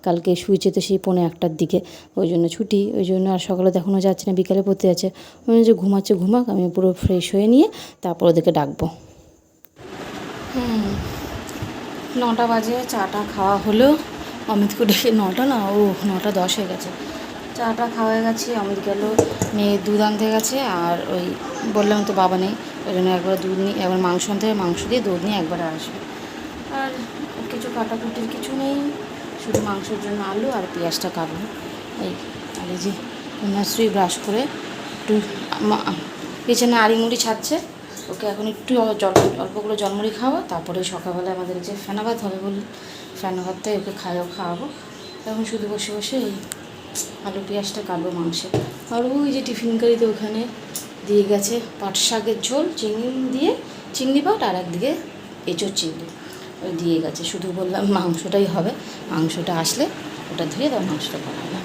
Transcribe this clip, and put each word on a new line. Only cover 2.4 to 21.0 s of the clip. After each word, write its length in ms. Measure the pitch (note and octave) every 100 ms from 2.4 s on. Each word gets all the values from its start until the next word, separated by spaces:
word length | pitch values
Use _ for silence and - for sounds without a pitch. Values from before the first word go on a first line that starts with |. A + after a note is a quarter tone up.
| E3+ -
ছুটি, 240 | G#3 G3+ G3+ G#3
ওই 80 | F#3
জন্য 160 | F#3 F#3+ F#3
আর 60 | F3+
সকালে 220 | F#3 F#3
তো 40 | F3+
এখনও 180 | F3 G3 F#3+
যাচ্ছে 160 | F#3 -
না, 60 | F#3
বিকালে 220 | F3+ F#3+ G3
পড়তে 180 | F#3+ F#3+
যাচ্ছে। 180 | F3 F#3+ - - - -
ওই 40 |
জন্য 100 | A3+ A3+
যে 40 | G3
ঘুমাচ্ছে 320 | F#3+ G3 F#3+ G3
ঘুমাক, 240 | F#3 A#3+ A#3+
আমি 100 | G3+ F3+ F3+
পুরো 140 | F#3 F3+
ফ্রেশ 220 | - F#3 E3+
হয়ে 140 | G3 G#3+
নিয়ে 140 | B3+ G#4+ - - -
তারপর 220 | F#3 E3+ F3
ওদেরকে 200 | E3 E3+ D#3
ডাকবো। 260 | C#3+ - D#3+ - - - - _ _ _ _ _ - - - - - - -
হুম, 360 | C4 A#3+ A3 G3 G3+ - - - - - - - - - - - B3
নটা 240 | A#3+ A3+ A#3+
বাজে, 240 | A3+ A3 A#3+ B3+
চাটা 280 | A#3+ F#3+ G3+ G#3+
খাওয়া 240 | - G3 G3+ G#3+
হলো। 220 | G#3+ C4+ D4+ - - - - -
অমিতকে 320 | G#3 G3+ - A3+
ডেকে, 200 | G3+ B3 A3
নটা 220 | F#3+ F#3 C4+
না, 60 | B3+ G3 G3+
ও 20 | G#3 F#3+ G3+
নটা 200 | F#3 G#3 G3
দশ 120 | F3+ -
হয়ে 120 | F#3+
গেছে। 180 | F3+ - - - - - - - -
চাটা 280 | A3+ A3+ A#3 A#3
খাওয়া 140 | A3
হয়ে 120 | A3 A3+
গেছে, 200 | A3+ A#3 A#3
অমিত 180 | G3+ G3 G3+
গেল 120 | G3+ G#3 A3 - - - G#3
মেয়ে 200 | G3+ G3+ G3
দুধ 160 | G#3 G#3+
আনতে 180 | G#3+ A3
গেছে, 220 | A3 A3 C4 B3+ F3+
আর 140 | E3+ F3